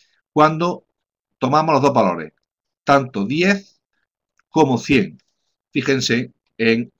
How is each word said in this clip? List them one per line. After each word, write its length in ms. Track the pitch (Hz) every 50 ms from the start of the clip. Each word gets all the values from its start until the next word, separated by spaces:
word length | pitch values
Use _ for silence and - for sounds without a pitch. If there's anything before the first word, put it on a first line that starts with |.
| _ _ _ _ _ _
cuando 540 | _ 151 151 156 160 156 175 180 180 - _ _ _ _ _ _ _ _ _ _ _
tomamos 360 | _ - 127 143 151 156 160 151
los 80 | 139
dos 120 | 135 143 127
valores, 400 | 123 107 95 87 82 78 78 _ _ _ _ _ _ _ _ _ _ _
tanto 420 | - 143 139 131 131 - 104 98
diez 560 | 107 139 160 175 196 202 196 - _ _ _ _ _ _ _ _ _ _ _ _ _ _ _ _ _
como 280 | - 160 151 135 127
cien. 400 | 117 - - 143 123 95 80 - - _ _ _ _ _ _ _ _ _ _
Fíjense, 640 | _ 143 127 - 135 131 123 - 120 120 131 127 _ _ _ _ _
en, 340 | - 113 113 113 117 120 - _